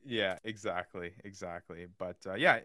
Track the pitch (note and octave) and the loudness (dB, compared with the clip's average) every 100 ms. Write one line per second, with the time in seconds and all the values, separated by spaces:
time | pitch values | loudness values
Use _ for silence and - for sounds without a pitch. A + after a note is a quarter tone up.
0 | C#3 A2+ G2 F2 A2 G#2 G2+ F2 F2 F#2 | -2 2 2 2 -4 -4 -2 -2 -2 -6
1 | F2 F#2+ G2+ G2 F2+ E2+ - E2+ F2 F#2 | -8 -8 -14 -8 -8 -8 -10 -12 -10 -6
2 | F2+ F2+ F#2+ G2 E3+ A#2 | -6 -6 -4 4 6 6